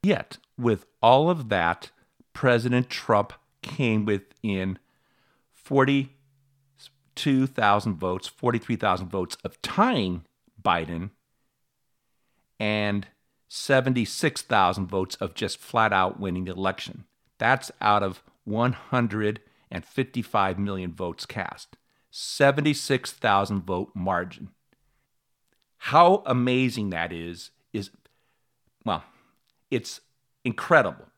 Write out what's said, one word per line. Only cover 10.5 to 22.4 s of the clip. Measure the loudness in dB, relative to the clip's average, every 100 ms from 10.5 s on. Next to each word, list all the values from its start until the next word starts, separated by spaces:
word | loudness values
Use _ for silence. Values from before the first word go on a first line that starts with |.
| -4
Biden | 0 0 -2 -8 -10 _ _ _ _ _ _ _ _ _ _ _ _ _ _ _
and | -4 -2 -2 -4 -6 _ _ _ _
seventy-six | -12 2 2 2 0 -2 -2 -2 -4
thousand | 0 2 2 0 -4
votes | -4 -4 -6
of | -8
just | -6 -8 -8
flat | -4 0 2
out | 2 0 -2
winning | -6 -4 -6
the |
election. | -4 -4 -4 -12 -16 -20 _ _ _
That's | 0 0 -2 -2
out | 2 2
of | 0 -6 _ _
one | -6 0 0
hundred | -2 -4 -2 0 -2 -2 -4 _ _ _
and | -12
fifty-five | -8 -6 -4 -6 -2 0 0 0
million | -4 -4 -8
votes | -6 -8 -8 -12
cast. | -10 -10 -12 -20 -20 _ _ _
Seventy-six | -14 -12 2